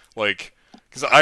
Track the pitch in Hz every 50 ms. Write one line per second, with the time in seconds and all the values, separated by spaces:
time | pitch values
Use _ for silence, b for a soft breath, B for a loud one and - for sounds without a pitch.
0 | b b b 113 107 104 98 - - - b b b b b b b b - 127
1 | 147 - 120 147